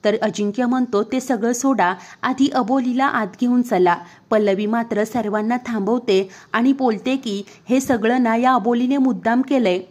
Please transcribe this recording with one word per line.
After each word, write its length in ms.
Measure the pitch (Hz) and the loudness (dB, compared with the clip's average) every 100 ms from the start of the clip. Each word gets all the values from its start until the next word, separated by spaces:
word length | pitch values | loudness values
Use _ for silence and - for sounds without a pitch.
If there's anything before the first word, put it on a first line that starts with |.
तर 120 | 214 214 | 0 0
अजिंक्य 440 | 208 - 208 208 247 | -2 -2 -4 -2 -2
म्हणतो, 360 | 254 247 247 | 0 0 -2
"ते 180 | 233 262 | -2 -4
सगळं 320 | 254 240 233 | -2 -2 -2
सोडा, 420 | 247 269 233 180 190 - - | 0 0 2 0 -2 -10 -8
आधी 260 | 233 262 269 | -6 0 0
अबोलीला 580 | 262 214 269 247 247 269 | 0 0 0 0 0 0
आत 200 | 240 208 - | 0 -4 -2
घेऊन 220 | 247 247 | 0 0
चला." 340 | 240 190 180 175 - - _ | 2 2 2 2 -4 -20 _
पल्लवी 360 | 220 202 190 208 | 2 2 0 0
मात्र 380 | 233 226 208 | -2 -2 -2
सर्वांना 520 | 220 254 214 214 214 240 247 | -2 -2 -2 -2 -2 -4 -4
थांबवते 640 | 226 196 240 240 190 190 - - | -4 0 0 2 0 0 -10 -6
आणि 200 | 220 254 | 0 2
बोलते 440 | 269 254 214 254 269 | 2 0 0 -2 -4
की, 260 | 247 202 202 - - | -4 -8 -8 -20 -2
"हे 120 | 254 | 0
सगळं 420 | 269 240 220 254 | 2 0 2 2
ना 140 | 240 226 | 2 2
या 180 | 254 | 2
अबोलीने 420 | 254 208 240 254 277 | 2 2 0 2 2
मुद्दाम 460 | 262 196 226 240 | 2 0 0 0
केलंय." 380 | 262 269 214 180 185 | 2 2 2 0 -4